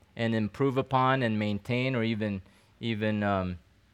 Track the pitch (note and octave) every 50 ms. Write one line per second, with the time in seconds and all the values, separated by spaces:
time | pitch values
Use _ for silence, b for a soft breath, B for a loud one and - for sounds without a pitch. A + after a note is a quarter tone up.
0 | _ _ - A2+ A#2 A2+ A2+ A2 G#2+ G2+ - - C#3 C#3 B2 C3+ C3 - C3+ C3
1 | B2+ C3 C3+ C3 B2 A2+ A2 G#2+ G#2+ G#2 G#2 G2+ - - A#2+ B2 B2+ C3+ C3 A#2
2 | A2 A2+ A#2 G#2 G#2+ G#2 G2+ F#2 - b b b b b b b A2+ A#2 A2+ G#2
3 | A2 G#2+ G#2+ G#2 G#2 G2+ G2+ F#2+ F#2 F#2 F2+ F2 - _ _ _ _ _